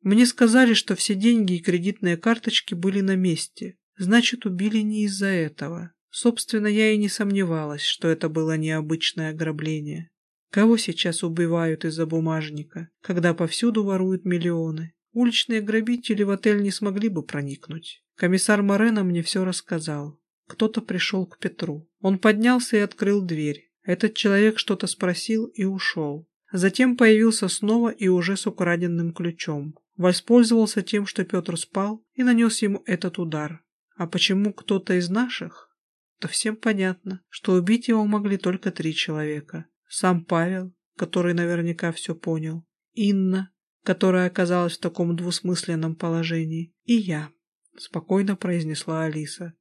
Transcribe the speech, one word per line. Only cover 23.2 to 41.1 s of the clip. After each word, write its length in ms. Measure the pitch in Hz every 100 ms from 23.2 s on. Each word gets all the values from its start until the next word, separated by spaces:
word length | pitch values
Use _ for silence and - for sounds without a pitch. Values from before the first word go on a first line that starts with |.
дверь. 500 | 180 156 151 143 _ _
Этот 320 | - 180 214
человек 440 | 214 208 196 214 220
что-то 280 | - 190 190
спросил 600 | - 180 175 - 220 226
и 180 | -
ушел. 640 | 190 190 - - 147 147 165 _ _
Затем 460 | 190 190 - 254 247
появился 520 | 226 214 226 220 190
снова 420 | - 208 226 233
и 180 | - 190
уже 280 | 180 175 196
с 100 | -
украденным 680 | - 175 170 175 170 165
ключом, 600 | 165 170 170 - 147 143 - _ -
воспользовался 840 | 180 180 - 240 226 233 214 -
тем, 240 | 185 208 196
что 180 | -
Петр 320 | 175 185 170 165
спал, 480 | - 190 196 220 _
и 80 | -
нанес 400 | 247 233 233 220
ему 200 | 208 196 -
этот 320 | 180 185 180
удар. 440 | 170 156 151 160 _ _ _ -
А 100 | 170
почему 460 | 180 - 190 208
кто-то 420 | - - 196 185
из 160 | 180 175
наших? 600 | 202 247 - 170 - - _ _ _ _ _
То 100 | -
всем 280 | - 220 220
понятно, 640 | 226 202 185 185 190 180 _
что 240 | - -
убить 360 | 185 175 233 240
его 160 | 220 208
могли 300 | 214 202 196
только 340 | 190 185 190
три 240 | 185 160
человека. 720 | 156 - 151 151 151 147 165 165 _ _
Сам 360 | - 185 175
Павел, 480 | 165 170 170 185 185 _ _ -
который 380 | 170